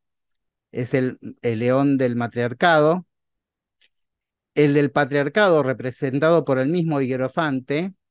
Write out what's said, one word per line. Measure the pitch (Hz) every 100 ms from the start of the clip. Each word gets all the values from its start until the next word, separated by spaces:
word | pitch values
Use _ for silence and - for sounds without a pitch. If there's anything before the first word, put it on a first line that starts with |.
| _ _ _ _ _ _ _
es | 120 123
el, | 135 127 - 117 -
el | 120 110
eón | 120 131 143 139
del | 127 120
matriarcado. | 117 117 120 120 180 160 151 180 - _ _ _ _ _ _ _ _ _ _ _ _ _ _ -
El | 147
del | 143 143
patriarcado, | 147 139 143 143 180 202 160
representado | 131 113 123 - 135 135 156 165 151
por | 131
el | 131
mismo | 180 165 143
hierofante, | 131 127 127 - 156 135 123 143 190 - _